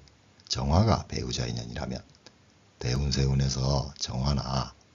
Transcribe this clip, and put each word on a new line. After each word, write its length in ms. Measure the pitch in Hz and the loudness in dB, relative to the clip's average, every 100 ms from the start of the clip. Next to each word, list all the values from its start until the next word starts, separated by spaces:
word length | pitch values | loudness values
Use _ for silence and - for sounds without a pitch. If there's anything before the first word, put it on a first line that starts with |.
| - _ _ - - | -14 _ _ -20 -8
정화가 600 | - 69 85 110 80 - | -4 2 4 6 2 0
배우자 360 | 69 62 62 | -6 -4 -4
인연이라면 560 | 60 58 58 60 64 64 - - - - _ _ _ - | -4 -6 -8 -6 -6 -8 -10 -20 -20 -20 _ _ _ -6
대운세운에서 1160 | 62 64 71 65 67 67 67 64 67 69 71 - | -2 0 0 2 4 4 2 2 2 0 -2 -6
정화나 760 | - 64 67 67 62 65 - - _ | -6 -2 0 0 0 -2 -4 -10 _